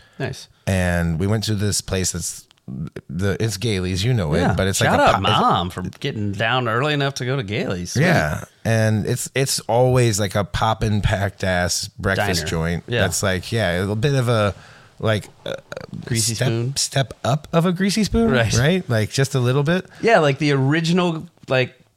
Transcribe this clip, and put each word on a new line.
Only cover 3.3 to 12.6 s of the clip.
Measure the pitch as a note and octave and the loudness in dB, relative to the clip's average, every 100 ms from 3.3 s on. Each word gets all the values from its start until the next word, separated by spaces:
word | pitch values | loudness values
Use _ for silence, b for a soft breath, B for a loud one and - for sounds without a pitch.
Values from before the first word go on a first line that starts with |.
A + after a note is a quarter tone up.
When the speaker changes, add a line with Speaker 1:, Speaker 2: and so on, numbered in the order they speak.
| F#2 | 0
Speaker 2:
it's | A2+ F#2+ | -2 -2
Gailey's, | A2+ G2 F#2 F#2 | -2 -2 -2 -2
you | G#2+ | 0
know | B2 D#2+ | 0 0
it, | D#2 | 0
Speaker 1:
Yeah. | - | 0
Speaker 2:
but | F#2 F#2+ | 2 0
it's | F#2+ | 2
Speaker 1:
Shout | C3+ A#3 | 2 4
Speaker 2:
like | C4+ | 4
a | A#2 | 2
Speaker 1:
out | |
Speaker 2:
pop-, | F#2+ | 2
it's | G#2 | 2
Speaker 1:
Mom | A#3+ A#2+ F2+ | 4 2 0
for | - F#2 - | -6 -10 -8
getting | C#3+ A2 G#2 | -8 -4 -4
down | G2 A2+ B2+ A#2+ | -2 0 0 0
early | A2+ D3+ | 0 0
enough | D3 C#3 | 0 -2
to | - | -2
go | B2 C#3 | -4 -4
to | |
Gailey's. | G2 G#2+ - F#2 F2 | -2 -4 -4 -4 -4
Sweet. | - | 0
Speaker 2:
Yeah. | E3+ C#3 D2+ D#2 - _ | 2 4 2 -4 -10 _
And | - A2+ A2 A2 - | 0 2 2 2 0
it's, | B2 - B2 | -4 -4 -2
it's | C#3 - | -2 -2
always, | - A2+ B2+ B2+ A#2+ G2+ | 0 2 4 4 2 2
like, | G2+ | 0
a | G#2 | -2
poppin', | F#2+ - A2+ A2 A2+ G#2 | -2 2 2 2 2 2
packed | - G2+ F#2+ - | 2 0 -2 -2
ass | F#2+ F2+ F2 - G2+ | 0 2 0 -2 -6
breakfast | - G2 F#2+ G2+ F2 | -4 -2 0 0 -2
Speaker 1:
Diner. | D#2+ | -2
Speaker 2:
joint. | E2+ | -2